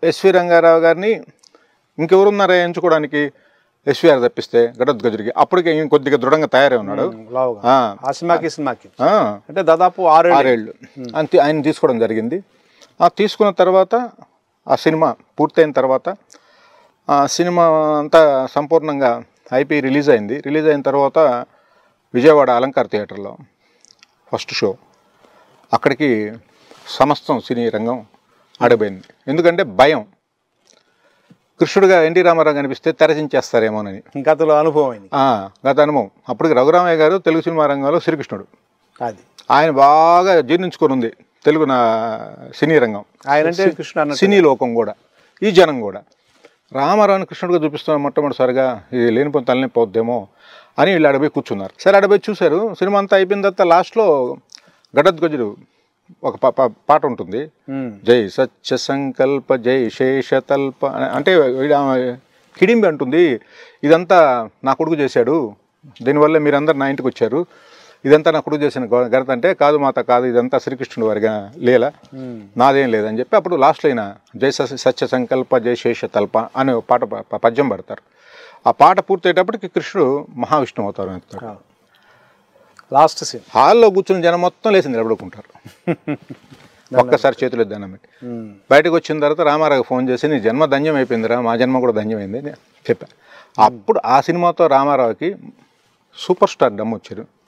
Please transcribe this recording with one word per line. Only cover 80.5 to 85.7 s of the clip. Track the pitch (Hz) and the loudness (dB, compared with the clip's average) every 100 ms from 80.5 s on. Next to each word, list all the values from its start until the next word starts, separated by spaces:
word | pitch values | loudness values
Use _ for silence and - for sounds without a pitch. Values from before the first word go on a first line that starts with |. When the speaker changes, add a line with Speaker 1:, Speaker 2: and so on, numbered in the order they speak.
| 151 127 - 101 | -2 -2 -6 -10
Speaker 1:
అవతారం | 101 95 95 | -8 -10 -12
ఎత్తాడు. | - - 113 | -16 -18 -18
Speaker 2:
ఆ. | 98 _ _ _ _ _ _ _ _ _ _ _ _ _ | -18 _ _ _ _ _ _ _ _ _ _ _ _ _
Last | 135 156 - | 2 2 0
scene. | - 120 - | -12 -14 -4
Speaker 1:
హాల్లో | 113 139 226 220 | 2 4 6 4
కూర్చుని | 190 185 190 | 2 0 0
జనం | 170 175 | 0 0
మొత్తం | 175 - 220 | -2 -4 0
లేచి | 202 151 | 0 0
నిలబడుకుంటారు. | 120 113 104 92 - - _ - | -2 -2 -4 -6 -20 -20 _ -20